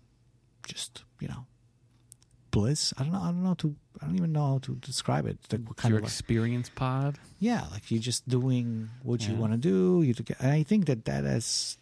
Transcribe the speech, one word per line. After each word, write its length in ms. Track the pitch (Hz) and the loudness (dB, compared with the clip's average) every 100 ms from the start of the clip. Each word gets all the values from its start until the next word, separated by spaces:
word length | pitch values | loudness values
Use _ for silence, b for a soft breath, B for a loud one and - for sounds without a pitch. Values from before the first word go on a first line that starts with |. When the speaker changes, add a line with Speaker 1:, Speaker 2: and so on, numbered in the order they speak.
| _ _ _ _ _ _ | _ _ _ _ _ _
Speaker 1:
just, 400 | - - - - - _ | -14 -10 -12 -14 -20 _
you 80 | 143 | -10
know, 180 | - - _ _ _ _ _ _ - _ _ _ | -10 -14 _ _ _ _ _ _ -20 _ _ _
bliss. 420 | 107 107 151 - - | 2 4 2 -2 -2
I 60 | |
don't 80 | 139 | -2
know. 80 | 190 | 0
I 60 | 170 | 0
don't 160 | 175 | 0
know 60 | 185 | 0
how 40 | |
to, 220 | 175 156 147 _ - | 0 -2 -4 _ -12
I 40 | 151 | -4
don't 100 | 185 | 0
even 160 | 170 | 0
know 140 | 151 143 | 2 2
how 120 | 135 | 0
to 160 | 131 127 | -2 -8
describe 480 | 127 127 - 139 127 | -6 -6 0 0 0
it. 120 | 98 - | -6 -4
Like, 160 | 110 110 | -4 -4
what 100 | - | -2
kind 120 | 120 | 2
Speaker 2:
Your 80 | 110 | 4
Speaker 1:
of, 20 | |
like, 60 | 107 | 2
Speaker 2:
experience 580 | - - 113 113 123 123 | -6 0 0 2 0 -4
pod? 500 | - 131 131 139 143 - - | -4 -2 0 -2 -4 -12 -2
Speaker 1:
Yeah, 280 | 208 233 78 | 0 0 -2
like, 200 | 98 - | -10 -2
you're 120 | 113 | -2
just 260 | 117 117 - | 0 -4 0
doing 640 | 127 131 127 120 113 110 120 | 0 2 2 0 -4 -6 -10
what 240 | 123 117 107 | -4 -2 0
you 60 | |
Speaker 2:
Yeah. 60 | 113 | 0
Speaker 1:
wanna 160 | 113 113 | 2 2
do. 460 | 156 190 185 180 | 2 4 4 4
You 100 | 151 | 4
to 80 | 117 | 2
get, 160 | 113 - | -2 -2
and 100 | 131 | 2
I 100 | 151 | 2
think 220 | 151 214 156 | 4 2 4
that 200 | 120 - | 0 0
that 180 | - | -2
is, 540 | 69 127 117 - - - | 0 0 0 -2 -4 -8